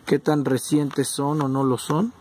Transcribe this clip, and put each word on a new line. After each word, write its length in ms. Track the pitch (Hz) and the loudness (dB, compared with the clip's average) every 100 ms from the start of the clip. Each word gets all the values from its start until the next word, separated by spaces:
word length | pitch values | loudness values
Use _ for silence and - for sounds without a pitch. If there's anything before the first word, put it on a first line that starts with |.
| - | -2
qué 140 | 143 | 0
tan 260 | - 151 131 | 2 0 2
recientes 640 | 131 - 151 143 131 135 | 0 2 0 0 -2 -4
son 320 | - 143 156 | -2 -2 0
o 80 | 135 | 0
no 160 | 131 135 | 0 0
lo 120 | 123 | 0
son. 360 | - 151 226 - | 0 -2 -2 -4